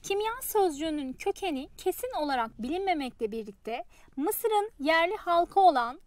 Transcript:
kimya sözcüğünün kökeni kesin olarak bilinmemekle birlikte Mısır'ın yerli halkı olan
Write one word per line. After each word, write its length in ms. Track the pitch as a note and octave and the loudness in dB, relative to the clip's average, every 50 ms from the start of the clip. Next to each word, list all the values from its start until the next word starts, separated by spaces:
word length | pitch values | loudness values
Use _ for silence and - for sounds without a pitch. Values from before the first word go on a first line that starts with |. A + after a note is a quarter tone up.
| _ | _
kimya 300 | - G4+ G4+ G#4+ A4 A4+ B4 A#4+ | -4 -4 -2 -2 -4 -6 -6 -8
sözcüğünün 680 | - - G#4+ G4 F4+ D4 C#4 D#4 D#4+ D4+ D4 C#4 C4 C4 | -2 2 2 2 2 2 -2 -4 -4 -4 -4 -6 -6 -8
kökeni 560 | - - G4 G4 - - F#4+ D4+ C4 C4+ E4+ - | -6 -4 -4 -4 -4 -4 -4 -4 -4 -8 -10 -14
kesin 360 | - - F#4 F4+ - - B4+ B4+ F4+ D4+ | -6 -4 -4 -4 -4 -6 -6 -4 -4 -2
olarak 400 | D4 C#4 B3+ A3+ A3 - - G#3+ | 0 0 0 -2 -2 -4 -8 -6
bilinmemekle 680 | B3 D#4 F4+ G4 F#4+ F4 D4+ C#4 B3+ - - A#3+ G#3+ G3+ | -4 -2 -2 0 0 0 0 -2 -6 -6 -4 -4 -4 -2
birlikte 520 | A3+ G#3+ A3 G3 _ _ - A3+ C4 - - - - - - - | -4 -8 -8 -12 _ _ -8 -8 -8 -8 -12 -16 -20 -20 -14 -6
Mısır'ın 540 | - C#4 F#4+ G#4+ - - A4+ G#4+ G#4 G4+ A4 - _ | -4 -2 -2 -2 0 0 2 2 2 0 0 -6 _
yerli 380 | C#4 D4 D#4+ E4 E4 F4 G#4 | 0 2 4 4 4 2 0
halkı 440 | G#4+ - F4 E4+ E4+ F4 E4+ - G4 | -4 -2 0 2 2 2 2 4 6
olan 400 | G4 F#4 D#4 C4 A#3+ A#3 C4 E4 - | 8 8 8 6 0 -2 -4 -10 -18